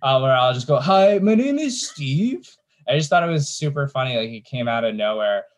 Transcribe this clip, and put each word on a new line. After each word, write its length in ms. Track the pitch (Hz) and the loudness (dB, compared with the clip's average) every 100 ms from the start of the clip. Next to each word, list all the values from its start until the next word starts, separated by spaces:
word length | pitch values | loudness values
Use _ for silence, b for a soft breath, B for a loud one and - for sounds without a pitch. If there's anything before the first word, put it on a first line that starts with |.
uh, 180 | 135 135 | 2 2
where 140 | 135 | 4
I'll 200 | 131 127 | 2 2
just 140 | 123 123 | 0 0
go, 120 | 143 | 0
Hi, 400 | 143 190 196 202 | 2 4 6 4
my 160 | 196 220 | 4 2
name 240 | 262 285 | 2 0
is 300 | 311 247 - | -4 -6 -10
Steve. 600 | - 139 143 220 269 - _ _ _ - | -8 -4 0 0 -4 -12 _ _ _ -4
I 100 | 139 | -2
just 120 | 151 | 2
thought 180 | 175 170 | 0 2
it 40 | |
was 160 | 165 143 | -2 -4
super 400 | - 151 143 139 | -4 -6 -4 -4
funny, 300 | 135 131 120 | -4 -4 -2
like, 120 | 110 | -4
he 120 | 113 | -8
came 260 | 107 127 117 | -12 -6 -4
out 160 | 117 | -2
of 120 | 117 107 | -2 -2
nowhere. 500 | 107 110 104 101 - | -2 -2 0 -2 -4